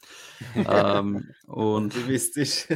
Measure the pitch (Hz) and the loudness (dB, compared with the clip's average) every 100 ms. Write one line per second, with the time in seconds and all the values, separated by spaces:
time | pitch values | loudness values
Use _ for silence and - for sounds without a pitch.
0 | - - - - - - - 101 101 101 | -20 -20 -20 -18 -6 -2 4 4 6 4
1 | 101 101 - - - - 110 107 104 123 | 2 -2 -6 -16 -12 -2 0 2 0 -4
2 | 120 131 - 147 143 - - | -2 -2 -2 -2 -2 -2 -4